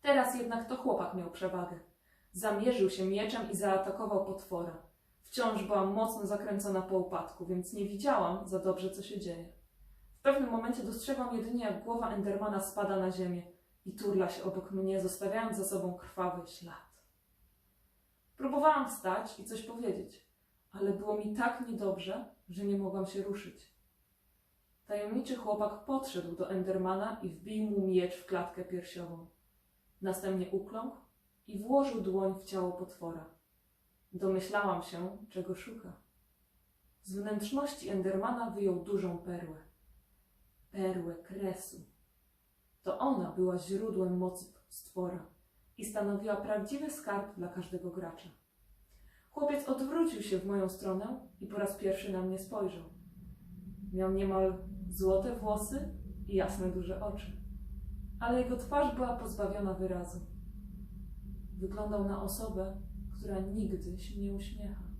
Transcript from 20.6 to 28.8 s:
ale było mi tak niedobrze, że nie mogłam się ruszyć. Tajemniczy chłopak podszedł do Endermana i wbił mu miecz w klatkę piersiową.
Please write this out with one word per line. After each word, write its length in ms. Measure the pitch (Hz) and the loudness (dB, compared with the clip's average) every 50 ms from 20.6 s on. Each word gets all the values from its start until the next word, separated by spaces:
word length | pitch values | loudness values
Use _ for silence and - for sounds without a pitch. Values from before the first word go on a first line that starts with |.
| _ _ - | _ _ -4
ale 200 | 190 196 196 190 | 0 0 2 2
było 240 | 196 208 214 214 | 0 0 0 0
mi 180 | 214 214 214 208 | 0 0 -2 0
tak 340 | - 240 240 247 - 254 233 | 2 2 2 2 0 -4 -4
niedobrze, 680 | 226 226 208 190 190 190 180 185 196 247 233 - - _ _ - | -4 -2 0 0 0 0 -2 -4 -4 -4 -6 -10 -14 _ _ -12
że 160 | 175 185 202 | -8 -4 0
nie 140 | 202 202 196 | 2 2 2
mogłam 280 | 196 190 190 196 190 | 2 0 0 -2 -2
się 160 | 185 - 196 196 | -2 -2 -4 -2
ruszyć. 540 | 202 196 208 - 170 - - - - _ _ _ _ _ _ _ _ _ _ _ _ _ _ _ _ _ _ _ _ _ _ _ | -2 -4 -4 -6 -12 -14 -16 -20 -20 _ _ _ _ _ _ _ _ _ _ _ _ _ _ _ _ _ _ _ _ _ _ _
Tajemniczy 500 | - 208 202 208 208 226 262 247 - 262 | -4 -2 -2 -2 0 0 -2 0 -2 -4
chłopak 480 | 233 214 208 208 208 214 - - - - | -4 0 0 2 2 2 0 0 -4 -4
podszedł 520 | - 269 262 - - - 180 165 170 170 | 0 0 0 0 0 -4 -4 -4 -4 -2
do 140 | - 185 - | -2 -2 0
Endermana 680 | 190 185 185 190 185 185 185 185 190 190 208 220 214 - - | 2 0 2 2 2 2 2 2 2 0 0 -2 -4 -4 -6
i 60 | 180 | -6
wbił 420 | 165 - - 208 220 214 214 214 | -8 -8 -10 -4 -2 0 0 2
mu 160 | 202 196 190 | 2 2 4
miecz 300 | 190 185 185 180 180 - | 6 6 6 6 4 -2
w 100 | - - | -6 -4
klatkę 380 | - 190 175 175 - - 185 180 | -2 0 0 0 -2 -4 -8 -8
piersiową. 640 | - 185 180 | -4 -4 -6